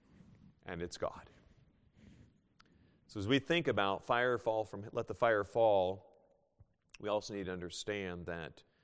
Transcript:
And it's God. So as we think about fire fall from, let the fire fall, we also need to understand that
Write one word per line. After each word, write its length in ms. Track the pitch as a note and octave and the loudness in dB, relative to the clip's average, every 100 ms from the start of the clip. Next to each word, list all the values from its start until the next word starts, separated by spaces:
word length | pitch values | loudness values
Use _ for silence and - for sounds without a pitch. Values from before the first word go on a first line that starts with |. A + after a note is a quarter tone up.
| _ - - - - _ - | _ -20 -20 -20 -20 _ -10
And 160 | F2 | -8
it's 160 | F2 - | -8 -6
God. 320 | - - - - - - - _ _ _ - - - _ _ _ _ _ _ _ - | -6 -6 -18 -20 -20 -20 -20 _ _ _ -20 -20 -20 _ _ _ _ _ _ _ -12
So 140 | G#2 | -6
as 80 | G2 | 2
we 100 | C3+ | 2
think 300 | - E3+ C#3 | 2 0 2
about 360 | G#2+ G2 G2 | 2 2 0
fire 360 | - A#2+ B2 A#2+ | 0 2 2 0
fall 260 | A#2 A2 G#2+ | 0 -2 -2
from, 180 | G2+ A2 | -8 -8
let 160 | A#2+ A2+ | -6 -4
the 60 | |
fire 300 | G2+ A#2 G#2+ | 2 4 4
fall, 640 | G2 A#2+ A2+ G2+ F#2 F#2+ - - _ _ _ _ - _ _ - | 2 4 6 6 4 -2 -10 -20 _ _ _ _ -20 _ _ -10
we 80 | G#2 | -2
also 280 | G#2 G2+ G2+ | -2 -2 -6
need 100 | F#2 | -6
to 80 | |
understand 720 | F#2 F2 - - G#2 F#2+ F2 F2 | -6 -8 -8 -6 -6 -6 -8 -8
that 380 | E2+ D2+ - _ _ | -8 -10 -14 _ _